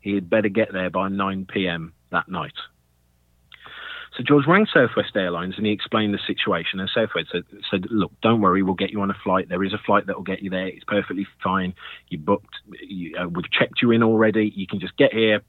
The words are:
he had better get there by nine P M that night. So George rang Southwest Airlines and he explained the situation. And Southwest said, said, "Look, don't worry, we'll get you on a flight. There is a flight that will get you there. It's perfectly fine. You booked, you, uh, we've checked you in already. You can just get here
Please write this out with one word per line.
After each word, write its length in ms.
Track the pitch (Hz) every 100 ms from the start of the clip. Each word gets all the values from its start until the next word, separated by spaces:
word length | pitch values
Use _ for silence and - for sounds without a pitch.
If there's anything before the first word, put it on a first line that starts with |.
he 120 | 101
had 160 | 101 85
better 200 | 110 104
get 220 | 98 110
there 200 | 95 92
by 160 | 92 95
nine 400 | 98 98 95 95
P 160 | 104 92
M 260 | 85 82 _ _
that 180 | 90 -
night. 240 | 90 76 - - _ _ _ _ _ _ _ _ - - - - - - -
So 80 |
George 220 | 139 147 139
rang 180 | 185 214
Southwest 440 | - 120 - 98 104
Airlines 400 | 92 87 90 92
and 80 | 107
he 80 |
explained 400 | 104 - 110 107
the 60 | 98 -
situation. 540 | 95 - 90 82 95
And 100 | 95
Southwest 360 | - 110 87 78
said, 120 | 87 - 101 -
said, 160 | 98 90
"Look, 220 | 110 87 _
don't 180 | 110 113
worry, 220 | 98 92
we'll 140 | 95 92
get 160 | 95
you 100 | 107
on 80 | 98
a 80 | 95
flight. 260 | - 95 87
There 140 | 90
is 100 | 95
a 40 | 87
flight 280 | - 101 98
that 100 | -
will 80 |
get 180 | 90 92
you 80 | 98
there. 180 | 92 95
It's 180 | 78 -
perfectly 420 | 104 98 92 101 _
fine. 300 | 92 95 92 90 - - _
You 100 | 82
booked, 360 | 76 101 - - _ -
you, 360 | - 95 82 87
uh, 100 | 90
we've 240 | 87 -
checked 300 | - 120 -
you 100 | 120
in 120 | 113
already. 500 | 113 110 110 110 107 101
You 120 | 92
can 120 | 101
just 160 | 92 -
get 160 | 139
here 300 | 107 110 104